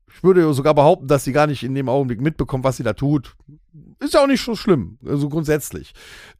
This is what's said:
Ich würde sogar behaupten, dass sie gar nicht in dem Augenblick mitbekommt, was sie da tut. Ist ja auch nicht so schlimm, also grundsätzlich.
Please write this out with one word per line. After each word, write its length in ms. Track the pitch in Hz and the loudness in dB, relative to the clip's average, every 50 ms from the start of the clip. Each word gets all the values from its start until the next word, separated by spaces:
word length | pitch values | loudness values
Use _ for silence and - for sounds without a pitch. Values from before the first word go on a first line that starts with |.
| _ _ _ | _ _ _
Ich 80 | - - | -2 2
würde 300 | 180 190 180 165 156 147 | 4 4 4 4 2 2
sogar 220 | 127 135 151 151 | 0 2 2 4
behaupten, 320 | 147 139 151 180 180 131 135 | 4 6 4 4 2 2 0
dass 160 | 147 135 - | 0 0 0
sie 80 | - | 0
gar 160 | 123 147 151 151 | 0 2 2 0
nicht 160 | 143 120 - | 0 -4 -6
in 100 | 123 135 | -6 -6
dem 120 | 139 139 127 | -4 -4 -2
Augenblick 320 | 123 139 139 127 120 98 | 0 -2 -2 -2 -4 -4
mitbekommt, 460 | 127 156 156 - 147 - - 131 123 | -4 -4 -4 -4 -6 -4 -4 -4 -2
was 100 | 131 127 - | -2 -2 -2
sie 60 | 135 | -4
da 80 | 120 127 | -4 -4
tut. 440 | - 135 139 151 147 120 - - _ _ _ 143 - _ _ _ 151 156 180 - - | -2 -2 -2 -2 -2 -4 -6 -20 _ _ _ -20 -20 _ _ _ -20 -20 -20 -14 -10
Ist 140 | - 294 - | -6 -2 2
ja 80 | 320 | 2
auch 60 | 277 277 | 2 4
nicht 160 | 269 226 - | 2 0 -2
so 100 | - 233 - | -4 -8 -4
schlimm, 420 | - - 185 143 95 85 104 - - - | 0 0 0 0 0 -4 -10 -14 -8 -6
also 220 | 135 143 143 147 | -4 -4 -4 -4
grundsätzlich. 640 | 139 165 160 139 151 151 - - - 82 - - - - - - - - - - - - | -4 -4 -2 -2 -2 -2 -4 -6 -12 -14 -14 -16 -20 -20 -20 -20 -20 -20 -20 -20 -10 -4